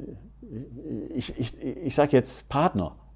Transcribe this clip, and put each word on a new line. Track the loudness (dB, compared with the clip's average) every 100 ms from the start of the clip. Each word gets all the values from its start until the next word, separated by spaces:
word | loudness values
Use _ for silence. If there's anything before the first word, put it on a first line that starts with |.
| -12 -12 -16 -18 -12 -12 -10 -12 -8 -8 -6
ich, | -4 -4 -4
ich, | -6 -4
ich | -8 -4 0
sag | 4 8
jetzt | 6 6 -2 -2
Partner, | 2 4 2 -2 -6 -14